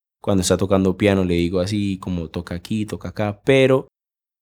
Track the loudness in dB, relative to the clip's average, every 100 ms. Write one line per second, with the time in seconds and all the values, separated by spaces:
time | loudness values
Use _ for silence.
0 | _ _ -2 0 2 0 2 2 2 2
1 | 2 2 2 0 0 -2 -2 -2 -4 -6
2 | -6 -6 -6 -10 -10 -12 -6 -6 -6 -8
3 | -10 -6 -6 -2 2 4 4 2 -2 _
4 | _ _ _ _